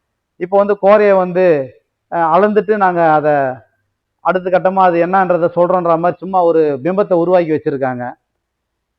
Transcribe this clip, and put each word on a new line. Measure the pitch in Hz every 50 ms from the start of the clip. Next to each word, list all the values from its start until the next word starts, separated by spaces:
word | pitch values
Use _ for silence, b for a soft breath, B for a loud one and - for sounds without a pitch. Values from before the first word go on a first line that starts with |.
| _ _ _ _ _ _ _
இப்போ | - 175 180 196 196
வந்து | 202 202 202 202
கோரையை | - 196 208 208 208 202 196
வந்து, | 190 185 180 175 185 185 180 156 143 131 127 - _ _ _ _ _ _ _ 170
அ, | 170
அளந்துட்டு | 165 156 160 180 202 208 208 214 - 202 214
நாங்க | 208 196 185 180 170 170 160 156
அதை | 156 147 151 147 143 139 131 127 120 - _ _ _ _ _ _ _ _ _ _ _
அடுத்த | - 165 180 185 180 185
கட்டமா | 175 175 165 190 190
அது | 190 185 185 170 170 170
என்னன்றதை | 175 190 196 190 180 180 165 170 165 -
சொல்றோன்ற | 170 175 175 180 180 170 170
மாதிரி | 165 165 170 180 175
சும்மா | - 165 190 190 185 175
ஒரு | 170 160 160 156 151 139 127 127
பிம்பத்தை | 170 190 190 208 170 185
உருவாக்கி | 165 170 175 185 180 175 156
வச்சிருக்காங்க. | 156 147 151 156 139 131 135 127 127 123 123 123 - - _ _ _ _ _ _ _ _ _ _ _ _ _ _ _